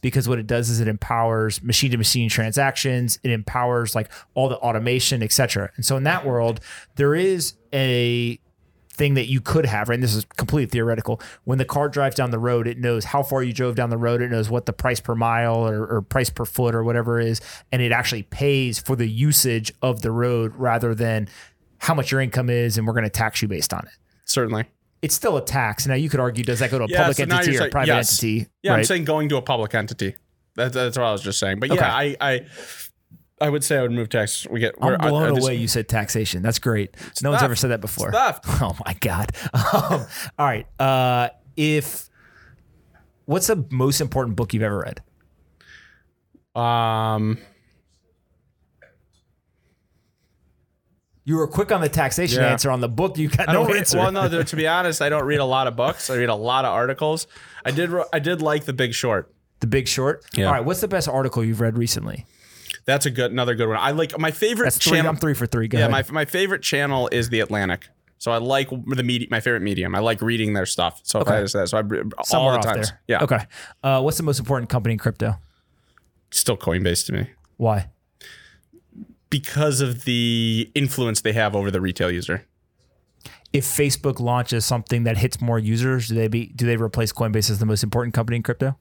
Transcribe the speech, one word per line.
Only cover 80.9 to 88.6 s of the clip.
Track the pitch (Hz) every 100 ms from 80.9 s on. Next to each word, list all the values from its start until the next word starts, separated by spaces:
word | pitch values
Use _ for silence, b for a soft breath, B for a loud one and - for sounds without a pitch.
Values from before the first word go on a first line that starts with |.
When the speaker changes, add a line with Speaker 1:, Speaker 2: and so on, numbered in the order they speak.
| - 113 110
Speaker 2:
they | 110
have | 107 107 101
over | 98
the | 95
retail | 92 90 90
user. | 87 85 90 - _ _ _ _ _ _ _ B B B
Speaker 1:
If | 143 135
Facebook | - 147 - 143 120
launches | 120 123 120 117 -
something | 123 - 120
that | 117 110
hits | 123 -
more | 120 117
users, | 107 113 131 131 113
do | 113
they | 110
be, | 117 117
do | - 120
they | 117
replace | 113 123 113
Coinbase | - 113 107 104
as | 104
the | 110
most | 107
important | 110 120 120 113
company | 113 117
in |
crypto? | 113 120